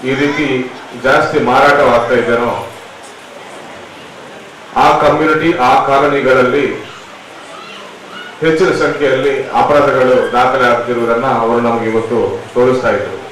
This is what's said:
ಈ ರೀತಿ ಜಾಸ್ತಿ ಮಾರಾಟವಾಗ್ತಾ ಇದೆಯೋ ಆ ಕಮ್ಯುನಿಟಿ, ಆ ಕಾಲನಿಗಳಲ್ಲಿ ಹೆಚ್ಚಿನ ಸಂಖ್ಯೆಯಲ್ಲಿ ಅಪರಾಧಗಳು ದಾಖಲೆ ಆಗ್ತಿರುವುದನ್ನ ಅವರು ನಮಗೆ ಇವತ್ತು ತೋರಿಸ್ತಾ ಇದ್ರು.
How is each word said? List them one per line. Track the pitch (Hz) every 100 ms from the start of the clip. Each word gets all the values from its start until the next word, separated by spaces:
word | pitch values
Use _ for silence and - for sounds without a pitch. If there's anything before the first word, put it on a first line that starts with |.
ಈ | 127
ರೀತಿ | 135 143 147 143 127 127 - - 123
ಜಾಸ್ತಿ | 127 151 151 151
ಮಾರಾಟವಾಗ್ತಾ | 123 131 147 - 127 117 117
ಇದೆಯೋ | 123 117 117 120 113 - - - - - - - - - - - - - - - - - - - - - 123
ಆ | 147 147
ಕಮ್ಯುನಿಟಿ, | 147 151 156 156 160 -
ಆ | - 139 135
ಕಾಲನಿಗಳಲ್ಲಿ | 139 147 139 123 131 123 143 120 - - - - - - - - - - - - - - - - -
ಹೆಚ್ಚಿನ | 160 160 180
ಸಂಖ್ಯೆಯಲ್ಲಿ | 156 143 - 143 131 139 131 -
ಅಪರಾಧಗಳು | - - 147 135 131 127 123 -
ದಾಖಲೆ | 120 127 135
ಆಗ್ತಿರುವುದನ್ನ | 127 117 120 120 117 117 131
ಅವರು | 120 113 120
ನಮಗೆ | 120 117 110
ಇವತ್ತು | 113 110 117 95 - -
ತೋರಿಸ್ತಾ | 123 127 127 120
ಇದ್ರು. | 85 87 - -